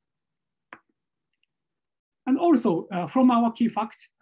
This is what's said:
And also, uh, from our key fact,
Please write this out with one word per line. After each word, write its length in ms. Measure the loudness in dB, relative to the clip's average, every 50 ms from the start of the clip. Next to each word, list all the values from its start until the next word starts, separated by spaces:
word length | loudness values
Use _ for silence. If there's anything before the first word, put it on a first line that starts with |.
| _ _ _ _ _ _ _ _ _ _ _ _ _ -20 -20 -20 _ _ _ _ _ _ _ _ _ _ _ _ _ _ _ _ _ _ _ _ _ _ _ _ _ _ _ _ -4 -2
And 100 | -2 0
also, 500 | 2 2 2 2 2 0 -2 -2 -4 -6
uh, 140 | -8 -8 -6
from 240 | -4 0 2 4 4
our 220 | 4 4 2 0
key 160 | 0 -2 -2 -2
fact, 400 | -2 -4 -6 -8 -10 -20 -20 _ _ -12